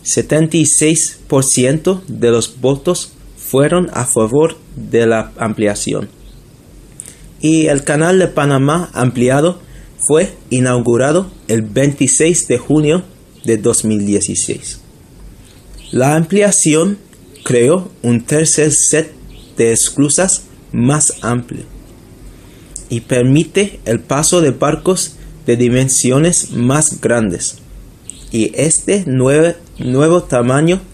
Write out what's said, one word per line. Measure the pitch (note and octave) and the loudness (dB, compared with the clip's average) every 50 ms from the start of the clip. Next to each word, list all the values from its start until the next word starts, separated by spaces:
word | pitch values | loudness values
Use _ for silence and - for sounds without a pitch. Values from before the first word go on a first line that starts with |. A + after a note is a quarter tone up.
Setenta | - - - B2 A2+ - D3 D#3 E3 D#3 D#3+ | -4 -2 -2 -2 -2 0 0 0 0 2 2
y | E3 D#3 | 0 0
seis | D#3 - - D#3 D#3 D#3+ D#3 - - - - - | 2 0 2 2 2 0 0 -2 -6 -8 -14 -6
por | - D3 C3+ C3+ | -2 0 0 0
ciento | - - C3 B2 B2+ D3 D#3 - F3+ G3 F#3 - | 0 0 0 2 0 0 0 0 -2 -2 -2 -6
de | - A2 A2+ A2+ A#2 | -12 -6 -2 0 2
los | A#2 A#2 A2 - - B2+ | 2 2 -2 -4 -8 -2
votos | B2 C3 C#3 C#3 - F3 F3+ - - - - - - - - | -2 -2 -2 0 -2 -4 -4 -4 -6 -14 -16 -20 -20 -20 -20
fueron | - - - - C3 C#3+ D#3 E3+ F3+ F3+ E3+ - | -18 -12 -2 0 2 2 2 2 0 -2 -2 -4
a | - B2 | -6 -4
favor | - - A#2+ A2 A2 A#2+ C#3+ D#3+ D#3+ - - - - - | -2 0 0 0 2 2 2 2 0 -2 -8 -20 -18 -16
de | C3+ A2 G#2 A#2 A#2 A#2 | -14 -10 -2 0 2 2
la | A2+ A2+ A2+ A2 - - | 4 2 0 -2 -6 -8
ampliación. | - A#2 A2 G#2+ A2 G#2+ G2+ G#2 - - G#2+ G#2 G2 G2 - - - - - - - - - - - - - - - - - - - - - - - - - - - | -6 -6 -6 -2 -2 -2 -2 -2 -2 -6 -6 -6 -6 -6 -10 -14 -20 -20 -20 -20 -20 -20 -20 -20 -20 -20 -20 -20 -20 -20 -20 -20 -20 -20 -20 -20 -20 -20 -20 -14 -4
Y | - D#3 D#3+ D#3+ D#3 | 0 2 2 2 2
el | D3+ D3 C#3 C#3 | 2 0 0 0
canal | - D3+ D3+ D#3+ F3 F#3 | -2 0 0 2 2 4
de | F#3+ F3+ | 2 2
Panamá | - - D#3 C#3+ C#3+ C#3+ C3+ C3+ C#3+ D#3 F3 F3 - - | 2 0 0 0 2 2 2 2 2 0 -2 -4 -6 -4
ampliado | - B2 B2+ A#2 B2+ A#2+ B2 C3 C#3+ D3+ F3 F3 - - - - - - - - - - | -2 -2 0 0 2 2 2 2 2 2 0 0 -4 -14 -20 -20 -20 -20 -20 -12 -8 -2
fue | - D3+ D#3 F#3+ G3+ - - - - | 2 2 2 2 0 -6 -16 -8 -4
inaugurado | B2+ B2+ B2+ B2+ B2 B2 A#2+ B2 A#2 A#2 B2+ C#3+ D#3 F3+ G3 F3+ - - - | -2 0 2 2 0 0 2 2 2 2 2 2 2 0 -2 -4 -12 -16 -6
el | - A2 A#2 | -2 -2 -2
veintiséis | G#2+ G#2+ G2+ C3 C3+ D3 C#3 - C#3 A#2+ - - D3+ E3 F3+ - - | -2 -2 0 0 0 0 2 0 0 0 2 2 2 2 2 0 0
de | - B2+ | -2 -2
junio | A#2+ - - C#3+ D3+ D3+ D3 D#3 F#3 F3+ - - - - - - - - | -2 0 0 0 2 2 2 0 0 -2 -8 -20 -20 -20 -20 -20 -8 -2
de | A2 A2+ | -2 -2
dos | G#2+ G2 A#2 A2 - - | 0 2 0 0 0 0
mil | A2 A2 G#2 G2+ | 0 -2 0 0
dieciséis. | G2+ G2+ G2+ - - G2+ - - - - - - - - - - - - - - - - - - - - - - - - - - - - - - - | 0 0 -2 -2 -2 -4 -4 -4 -6 -6 -8 -10 -14 -16 -16 -20 -20 -20 -20 -20 -20 -20 -20 -20 -20 -20 -20 -20 -20 -20 -20 -20 -20 -20 -20 -16 -6
La | - A#2 C3 C#3 D3+ | -2 0 2 2 2
ampliación | D#3+ E3 D#3+ G3 G#3 G3+ G3+ F#3 - - D#3 D3+ D#3 E3+ G3 G3+ G3+ - - - - - - - - - | 0 0 2 2 2 2 2 2 2 2 2 2 2 2 0 -2 -6 -10 -20 -20 -20 -20 -20 -20 -14 -4
creó | - B2+ A#2+ A#2+ B2+ E3+ F#3 F3+ - - - | 0 2 4 4 4 2 0 -2 -8 -16 -6
un | - A#2+ A#2+ A#2 A#2 | -2 0 0 0 0
tercer | - D3 D3+ D#3+ D#3+ - - D3 D#3 D3+ | 0 0 0 0 0 2 2 2 2 2
set | - - - - D3+ D#3+ - - - - - - - - - - | 0 0 0 0 0 -2 -4 -10 -20 -20 -20 -20 -20 -20 -14 -2
de | - A#2 A2+ A2+ | 0 2 2 2
esclusas | A2+ - - - - C#3+ D3 C#3 - F#3 F#3+ - - - - - - - - | 0 -2 -4 0 -2 0 0 0 0 0 -2 -2 -4 -6 -16 -20 -20 -16 -8
más | - A#2 A#2 B2+ C#3+ D3+ - - - - | -4 0 0 2 2 2 0 -2 -4 -4
amplio | - A2 A#2+ B2 A#2+ - - - - - - - - - - - - - - - - - - - - - - - - - - - - - | -6 -4 -4 -4 -6 -10 -14 -14 -14 -18 -20 -20 -20 -20 -20 -20 -20 -20 -20 -20 -20 -20 -20 -20 -20 -20 -20 -20 -20 -20 -18 -18 -10 -8
y | - A#2 | -8 -8
permite | - - C#3 B2 B2 B2+ C#3 D3+ E3+ - - F#3+ G#3 G3 - - - | -4 -2 0 2 2 4 4 2 2 2 0 -2 -2 -2 -4 -10 -4
el | G#2+ A#2 G#2+ | -4 -4 -4
paso | - - C3+ C#3 D#3 - - F3+ | -2 -4 -2 -2 0 2 2 2
de | D#3+ C#3 | 2 2
barcos | A#2+ - C#3 D3 D3+ D3+ - F3 F#3 F3+ - - - - - - - - - | 0 0 0 0 -2 -2 -2 -2 -2 -2 -4 -8 -10 -18 -20 -20 -20 -8 -2
de | - A#2+ | -2 0
dimensiones | A#2+ B2 A#2+ A#2+ B2+ C3 C3 - - A2 A#2+ B2+ C#3 D#3 F3 E3+ - - - | 2 2 2 2 2 0 0 0 0 0 2 2 4 2 2 2 0 -2 -4
más | - - A#2+ B2 C3+ D3+ D#3 - - - | -4 -2 0 2 2 2 0 -2 -4 -2
grandes, | - A2 A#2 A#2+ A2 G2 E2 - - - - - - - - - - - - - - - - - - - | 0 0 0 2 0 -2 -4 -4 -8 -8 -10 -12 -20 -20 -20 -20 -20 -20 -20 -20 -20 -20 -20 -20 -16 -6
y | - A2+ G#2+ - - | -2 -2 -2 -2 0
este | B2+ C3+ D#3+ D#3+ - - - F#3+ G#3 F#3 | -2 0 0 0 -2 0 -2 -2 -2 0
nueve-, | D#3+ B2+ C3 B2+ C3 C#3+ D3+ D#3+ E3+ E3 - - - - - | -2 0 2 2 4 4 4 2 2 0 -4 -14 -20 -14 -8
nuevo | - B2+ B2+ C3+ D3 D#3+ F3 F3+ F3 | -6 -2 0 2 2 4 2 2 0
tamaño | - C#3+ A#2+ A#2+ B2 C3 C#3+ D#3 E3 F3+ F#3+ F#3+ - | 0 0 0 2 2 2 2 2 2 0 0 -4 -12